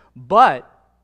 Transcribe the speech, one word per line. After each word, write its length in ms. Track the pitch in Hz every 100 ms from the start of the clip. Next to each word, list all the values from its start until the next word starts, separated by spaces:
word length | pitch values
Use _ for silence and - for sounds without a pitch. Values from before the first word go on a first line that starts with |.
| _
but 560 | - 123 202 247 131 - _ _ _